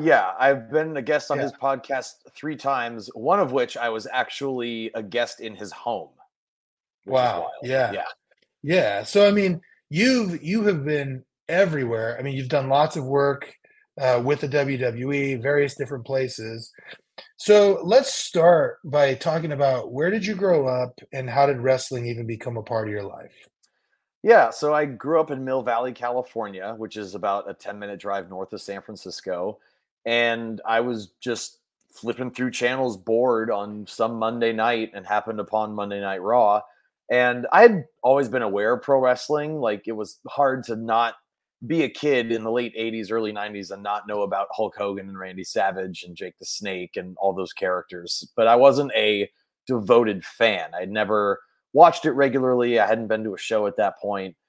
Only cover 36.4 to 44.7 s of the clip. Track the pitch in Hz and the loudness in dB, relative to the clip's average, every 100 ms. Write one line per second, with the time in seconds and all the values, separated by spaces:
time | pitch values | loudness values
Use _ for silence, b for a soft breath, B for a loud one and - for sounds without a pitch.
36.4 | 107 107 b b b _ - 123 123 123 | 4 2 b b b _ 0 2 2 0
37.4 | 123 180 233 190 - _ 123 139 123 123 | 4 8 8 6 -6 _ 2 4 2 -2
38.4 | 110 101 107 123 - 135 127 123 - 151 | -2 0 0 0 2 2 4 2 0 -4
39.4 | 151 156 117 104 - 107 104 - - - | -2 -2 -2 -2 -6 -8 -8 -12 -6 0
40.4 | 139 131 120 113 113 113 117 - _ _ | 2 0 -6 -6 -2 0 0 -4 _ _
41.4 | _ _ 120 165 139 - 147 131 113 117 | _ _ -4 -2 -2 -2 0 2 0 -2
42.4 | 110 120 120 113 113 113 98 113 107 104 | -2 -2 -4 -6 -6 -6 -4 -4 -4 -6
43.4 | 104 104 95 98 101 104 104 104 98 98 | -8 -10 -12 -10 -6 -6 -4 -4 -2 -2
44.4 | 101 - 104 | -4 -4 -4